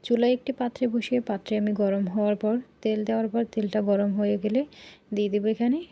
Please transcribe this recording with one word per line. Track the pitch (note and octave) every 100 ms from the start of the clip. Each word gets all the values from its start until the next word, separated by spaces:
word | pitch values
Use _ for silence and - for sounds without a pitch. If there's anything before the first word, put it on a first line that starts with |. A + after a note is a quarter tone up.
| -
চুলায় | A#3+ A#3+ B3+
একটি | - B3+
পাত্রে | B3 - B3
বসিয়ে | A#3 - B3 A#3
পাত্রে | G3 - G#3+
আমি | G#3 G#3
গরম | G3+ G3 F#3
হওয়ার | G3 G#3 G#3
পর, | G#3+ A#3+ B3+ _
তেল | A3 G#3+ G#3+
দেওয়ার | A3+ A3+
পর | A3+ A3+
তেলটা | - G#3 G#3+ G3+
গরম | G3+ G3+ G3+
হয়ে | G#3 G#3
গেলে | G#3 A#3 D4 - - - _ G#3
দিয়ে | G#3
দেবো | G3+ G#3
এখানে | A3 A#3+ D4 F4